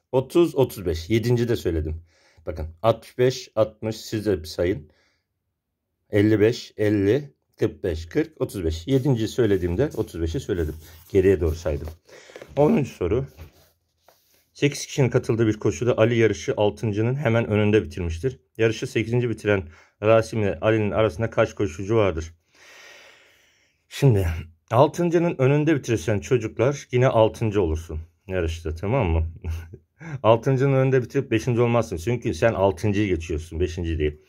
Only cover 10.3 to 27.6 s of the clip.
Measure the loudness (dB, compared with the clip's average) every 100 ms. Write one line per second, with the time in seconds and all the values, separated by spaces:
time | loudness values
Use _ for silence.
10.3 | -4 -4 -4 -4 -6 -16 -20 -2 2 4
11.3 | 4 0 -2 -4 -6 -8 -16 _ -20 -20
12.3 | -20 -8 0 2 2 -2 -4 -2 -2 -4
13.3 | -12 -20 _ _ _ _ _ _ _ _
14.3 | _ _ -2 -2 -2 -6 0 2 2 0
15.3 | 0 2 2 -2 -2 0 2 4 4 2
16.3 | 2 -4 0 0 0 -4 -2 -2 0 0
17.3 | 0 2 2 4 4 2 -6 -6 -4 -6
18.3 | -8 _ -2 0 0 -4 -4 0 0 -2
19.3 | -2 0 0 -2 -14 _ -2 4 4 2
20.3 | -2 -2 0 2 2 0 0 0 0 -4
21.3 | 0 0 0 -6 -4 -2 2 2 0 -8
22.3 | -14 _ _ -20 -20 -20 -20 -20 -20 _
23.3 | _ _ _ _ _ _ 2 4 4 2
24.3 | -4 -10 _ -2 4 4 2 0 2 2
25.3 | 2 2 2 2 0 0 -2 0 -2 0
26.3 | -2 0 0 0 -2 -2 0 2 4 2
27.3 | 0 -2 0